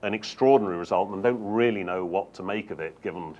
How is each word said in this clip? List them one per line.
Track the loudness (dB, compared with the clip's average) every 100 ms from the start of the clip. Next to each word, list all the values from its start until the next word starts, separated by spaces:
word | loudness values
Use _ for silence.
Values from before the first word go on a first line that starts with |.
an | -4
extraordinary | -4 -6 2 6 6 4 -2
result | 0 0 0
and | 0
don't | 0 0
really | -2 2 2 2
know | -4 -4 -2
what | -2 -4
to | -8
make | -6 -6 -6
of | -8
it, | -10 -8
given | -8 -8 -10 -14